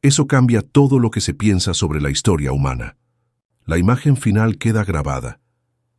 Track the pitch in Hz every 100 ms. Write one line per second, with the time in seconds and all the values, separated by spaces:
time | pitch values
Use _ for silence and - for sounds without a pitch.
0 | 139 143 143 139 127 113 - - 139 135
1 | 117 110 - 71 107 95 95 85 90 76
2 | 71 71 - 87 69 67 67 62 57 -
3 | _ _ _ _ _ _ - 82 90 123
4 | 147 131 - 104 113 107 117 110 98 82
5 | 71 65 62 - _ _ _ _ _